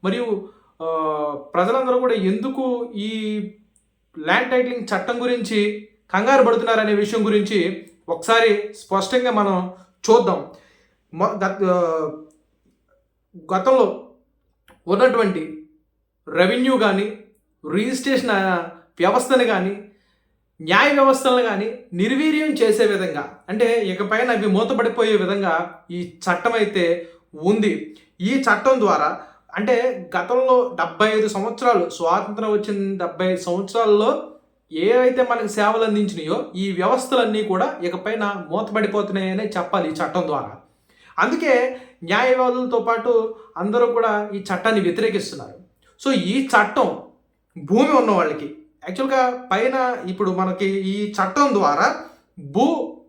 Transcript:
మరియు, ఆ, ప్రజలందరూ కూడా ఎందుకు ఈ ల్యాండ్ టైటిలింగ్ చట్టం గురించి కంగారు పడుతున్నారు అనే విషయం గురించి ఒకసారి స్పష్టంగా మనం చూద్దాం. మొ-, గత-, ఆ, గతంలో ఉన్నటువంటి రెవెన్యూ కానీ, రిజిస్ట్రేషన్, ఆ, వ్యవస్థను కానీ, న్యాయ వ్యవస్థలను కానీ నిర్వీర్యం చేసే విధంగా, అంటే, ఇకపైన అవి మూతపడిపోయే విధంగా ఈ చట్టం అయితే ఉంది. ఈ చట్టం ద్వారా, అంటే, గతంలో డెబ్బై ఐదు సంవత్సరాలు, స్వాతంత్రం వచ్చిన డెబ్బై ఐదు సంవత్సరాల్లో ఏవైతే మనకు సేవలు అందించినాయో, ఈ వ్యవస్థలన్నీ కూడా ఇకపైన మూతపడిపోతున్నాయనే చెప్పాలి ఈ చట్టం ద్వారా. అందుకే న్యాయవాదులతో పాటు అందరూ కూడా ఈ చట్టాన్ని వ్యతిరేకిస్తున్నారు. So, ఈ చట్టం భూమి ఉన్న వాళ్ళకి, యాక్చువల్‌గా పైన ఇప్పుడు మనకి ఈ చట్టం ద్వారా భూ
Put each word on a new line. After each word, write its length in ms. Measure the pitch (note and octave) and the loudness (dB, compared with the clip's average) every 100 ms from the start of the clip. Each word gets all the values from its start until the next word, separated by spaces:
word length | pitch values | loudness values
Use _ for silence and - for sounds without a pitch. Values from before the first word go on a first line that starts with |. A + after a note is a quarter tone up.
మరియు, 460 | F#3 A#3+ A#3 G3+ - - _ - | -4 -2 -2 -4 -6 -20 _ -10
ఆ, 40 | E3 D#3+ D#3 D3+ D3+ D3 - | -4 -2 -2 -2 -4 -6 -4
ప్రజలందరూ 460 | E3+ F#3+ C4 B3+ B3+ | 0 2 2 2 2
కూడా 140 | B3+ | 2
ఎందుకు 800 | A3 F#3 A3 C4+ C4+ C4 A#3+ A#3+ G#3+ | 2 0 0 -4 -4 -2 -4 -6 -8
ఈ 140 | G#3+ A3 G#3+ G#3+ G#3 - _ _ _ _ _ D#3+ | -6 -6 -4 -6 -8 -14 _ _ _ _ _ -8
ల్యాండ్ 320 | D#3 G#3 B3+ | 0 0 2
టైటిలింగ్ 320 | B3+ B3 B3 | 0 0 -6
చట్టం 400 | G3 G3 G#3 A#3+ | -4 -4 -4 -4
గురించి 640 | B3 A#3+ G3+ A3 G#3 G#3 - _ _ | -2 -2 -2 0 -2 -4 -12 _ _
కంగారు 300 | F#3+ A#3 C#4 | -2 4 4
పడుతున్నారు 360 | A3+ A3+ A3+ A3 | 4 4 2 2
అనే 140 | G#3+ | 2
విషయం 320 | G#3 G#3 A3+ G#3+ | 0 0 0 2
గురించి 640 | G#3 G3+ G#3 E3+ F#3+ - _ - | 2 2 0 -2 -4 -14 _ -8
ఒకసారి 640 | E3 - A#3 A#3 G#3 G#3 | -4 2 4 4 2 -2
స్పష్టంగా 580 | - - F#3+ F#3+ B3+ B3 | -14 -4 -4 0 0 0
మనం 400 | G#3+ G3 F#3 F3+ - - _ - | 0 0 0 -4 -12 -20 _ 4
చూద్దాం. 380 | A#3 F#3+ F3 - - _ _ _ _ _ | 4 4 -2 -6 -18 _ _ _ _ _
మొ-, 220 | D#3+ G#3 G#3 F#3+ | -4 -2 -2 -4
గత-, 200 | G3 F#3 | 0 0
ఆ, 460 | F3+ E3+ D#3+ D3+ D#3 - _ _ _ _ _ _ _ _ _ _ F3 D#3 F#3+ | 2 0 -2 -6 -10 -18 _ _ _ _ _ _ _ _ _ _ -20 -4 0
గతంలో 540 | C4 C4 G#3 - - _ _ _ _ _ _ _ E3+ | 4 4 4 0 -14 _ _ _ _ _ _ _ -2
ఉన్నటువంటి 760 | G3+ B3+ A#3 G#3 F3+ D#3 - - _ _ _ _ _ - | 2 4 4 0 -2 -8 -14 -20 _ _ _ _ _ -4
రెవెన్యూ 500 | E3 F#3 A#3+ B3+ C4 | 0 2 2 2 2
కానీ, 400 | G#3+ F#3+ G#3+ - - _ _ _ D3+ | 2 2 -2 -8 -18 _ _ _ -4
రిజిస్ట్రేషన్, 580 | F3 A#3+ C4 C#4 C4 B3 | -2 -2 -4 -2 0 0
ఆ, 360 | G3+ F#3+ F3 E3+ - _ - | 0 0 -2 -4 -14 _ 0
వ్యవస్థను 440 | F3+ B3 - C4 | 2 2 2 2
కానీ, 460 | A#3 G3 F#3 G3+ - _ _ _ _ _ _ - | 2 0 -2 -6 -12 _ _ _ _ _ _ -12
న్యాయ 300 | D#3+ G3 C#4+ | 2 4 4
వ్యవస్థలను 520 | C#4+ C4+ C4 C4 B3 | 6 4 4 2 2
కానీ 360 | A#3 G3 A3 - - | 2 -2 -4 -8 -8
నిర్వీర్యం 540 | F3 G#3+ C4+ D#4 D4+ D#4 | -2 0 2 0 0 0
చేసే 380 | - A3+ G#3 A#3+ | 2 2 4 2
విధంగా, 540 | G3 F3+ D3 D3 - - | 2 -2 -6 -10 -14 -8
అంటే, 320 | G#3+ A#3 A#3 | 0 2 2
ఇకపైన 500 | G3 F#3 G3 A3 B3 | -2 -4 -2 0 0
అవి 160 | A3 G#3 | 0 2
మూతపడిపోయే 720 | F#3+ A#3 G#3+ A3+ A#3+ A3 G#3 | 0 0 0 0 0 0 0
విధంగా 640 | F3+ G3+ F#3+ E3 F3 - - | 0 -2 0 -2 -4 -12 -12
ఈ 280 | F3 F3+ - | -10 -10 -6
చట్టం 340 | F#3 F3+ A#3 | -2 0 0
అయితే 560 | A3+ G#3 G3+ E3+ F3 - - _ D3+ | 0 0 0 0 0 -4 -18 _ -4
ఉంది. 600 | E3+ G#3+ G#3 D3+ - - _ - | 0 2 0 -2 -8 -18 _ -6
ఈ 120 | F#3 | -2
చట్టం 460 | C4+ C4 - C4 C4 | 0 2 2 4 4
ద్వారా, 420 | G3+ D3+ D3 - - _ _ - | 4 2 0 -4 -12 _ _ -4
అంటే, 540 | G#3+ A#3+ B3+ G#3+ F3+ F3+ | 0 2 0 -4 -6 -6
గతంలో 600 | F3+ B3 C4 B3+ B3 - | 0 0 4 4 2 -2
డెబ్బై 280 | E3+ - G#3+ | -4 0 2
ఐదు 200 | G#3+ G#3 | 2 0
సంవత్సరాలు, 640 | G3 G#3+ A3 B3+ G#3+ E3+ | -2 -4 0 2 2 0
స్వాతంత్రం 600 | - E3+ F#3 G#3 G#3 A3 | -2 0 0 -2 -6 -2
వచ్చిన 460 | G#3 G#3 G3+ G3 G3 | -2 -2 -4 -4 -4
డెబ్బై 280 | - - F#3 | -6 -4 -2
ఐదు 160 | F3+ | -2
సంవత్సరాల్లో 880 | F3+ F3+ G3 A#3 A3 G#3 A3+ - - - _ _ _ | -2 -4 -2 0 4 4 4 0 -6 -18 _ _ _
ఏవైతే 520 | D#3 F#3+ B3 B3+ B3+ | -2 2 4 4 2
మనకు 240 | B3 A#3 G#3+ | 0 0 -2
సేవలు 360 | G#3+ G#3 A3+ | 0 0 2
అందించినాయో, 600 | A3+ G#3 G3+ E3 D#3 A#3+ - F3+ | 2 0 -2 -4 -4 -4 -4 -6
ఈ 160 | G3 | -4
వ్యవస్థలన్నీ 720 | F3 F#3+ B3+ - C4 A3+ G#3+ | 0 0 0 2 0 2 0
కూడా 360 | G#3 F#3 C#4 C#4+ | -2 0 -2 -2
ఇకపైన 600 | F3 F3+ G#3+ A3 G3+ G3 F3 | -6 -4 -6 -4 -4 -4 -6
మూతపడిపోతున్నాయనే 1000 | F3 G#3+ G#3 G3+ G#3 G3 F#3+ F#3+ F#3 G#3+ F#3 | -6 -4 -2 0 -2 -2 -2 -2 -4 -4 -4
చెప్పాలి 320 | - G3 D#3+ | -2 -2 -2
ఈ 40 | |
చట్టం 300 | D#3 D#3 F3+ D#3 | -4 -4 -2 -2
ద్వారా. 320 | C#3 A2 - _ _ _ _ - - | -4 -6 -14 _ _ _ _ -10 -2
అందుకే 580 | G#3+ E4+ D#4+ B3 B3+ - - _ | 0 0 2 2 2 -4 -14 _
న్యాయవాదులతో 760 | E3 G#3 B3+ B3+ B3+ B3 B3+ A#3 | -2 0 4 4 2 0 0 0
పాటు 560 | A3 A3+ A#3+ A3+ A3 - - E3 | 0 0 2 2 0 -6 -14 -8
అందరూ 280 | G3 A#3 A#3 | -2 2 2
కూడా 440 | A3+ A3+ G#3 G#3 | 2 0 0 -4
ఈ 40 | G3+ | -8
చట్టాన్ని 440 | G3 F3+ A3+ G#3+ | -6 -2 0 2
వ్యతిరేకిస్తున్నారు. 720 | F3 F3 A3+ F#3+ - - A2 - - _ _ _ C4+ | 0 0 0 -2 -6 -10 -14 -18 -20 _ _ _ 0
So, 80 | B3+ | 0
ఈ 320 | F3+ B3+ C4+ | 0 -2 2
చట్టం 520 | G#3+ G#3 - A3 - - _ _ _ _ - | 2 2 0 -2 -4 -14 _ _ _ _ -16
భూమి 340 | C#3+ G#3+ D4 | 0 4 6
ఉన్న 200 | C#4 A3 | 4 4
వాళ్ళకి, 440 | F#3+ D#3 D3+ D3 - - _ - | 2 0 -4 -10 -14 -20 _ -10
యాక్చువల్‌గా 600 | F#3 C4+ C4+ B3+ B3 - | -6 0 2 0 -2 -4
పైన 460 | F#3+ B3 C4 B3 A#3 F#3 | 0 0 0 -2 -2 -6
ఇప్పుడు 220 | F#3 G3 | -4 -2
మనకి 340 | F#3 F#3 F3+ G3 | -2 -2 -2 -2
ఈ 460 | G3 F#3+ G3+ G#3 | -2 -4 -4 -4
చట్టం 380 | G#3 F#3+ D4 C#4+ | -2 -2 2 2
ద్వారా 520 | G3+ D#3 D3 A3 - - - _ - | 2 2 2 0 -2 -10 -20 _ -20
భూ 560 | C#3+ F3 C#4+ D#4 - - | -6 0 2 0 -6 -12